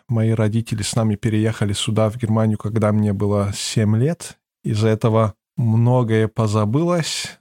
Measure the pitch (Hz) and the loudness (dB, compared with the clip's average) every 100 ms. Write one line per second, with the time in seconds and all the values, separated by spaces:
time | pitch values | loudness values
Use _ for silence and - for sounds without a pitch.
0 | _ 117 110 113 107 113 113 110 101 - | _ 0 0 2 0 0 -4 -6 -4 0
1 | 110 101 117 107 110 110 104 101 - 107 | 0 0 0 0 0 0 -2 -2 -2 0
2 | 110 117 104 110 110 107 104 110 107 107 | 0 0 -2 0 2 0 -2 0 2 2
3 | 104 101 101 101 101 101 - - 107 110 | 0 0 0 0 -2 -4 -4 0 2 2
4 | 139 170 - - _ _ - 110 110 110 | 0 -4 -10 -18 _ _ -6 0 0 2
5 | 117 110 110 - _ - 113 110 120 127 | 2 2 0 -2 _ -4 0 2 4 2
6 | 117 110 110 - 110 107 104 135 170 175 | 2 2 0 0 0 0 0 0 0 -2
7 | - - - - | -2 -6 -10 -14